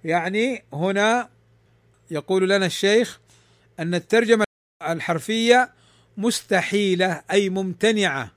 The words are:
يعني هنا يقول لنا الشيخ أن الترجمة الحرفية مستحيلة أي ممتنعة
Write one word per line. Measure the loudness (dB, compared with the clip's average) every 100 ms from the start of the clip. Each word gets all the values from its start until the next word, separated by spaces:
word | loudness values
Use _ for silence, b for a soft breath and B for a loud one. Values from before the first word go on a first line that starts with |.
يعني | -2 -2 -2 -2 -2 -4 _
هنا | -6 -2 0 0 0 -4 _ _ _ _ _ _ _ _
يقول | -10 -2 0 2
لنا | 2 0
الشيخ | 0 2 2 0 -8 _ b b b b -10
أن | -4
الترجمة | -4 0 0 4 2 2 _ _ _ -6
الحرفية | -6 -4 -4 -4 -2 4 4 4 b b b b -4
مستحيلة | -4 -4 -2 -2 0 0 0 2 0 -2 0
أي | 0 0
ممتنعة | -2 -6 -2 0 2 0 -2 -8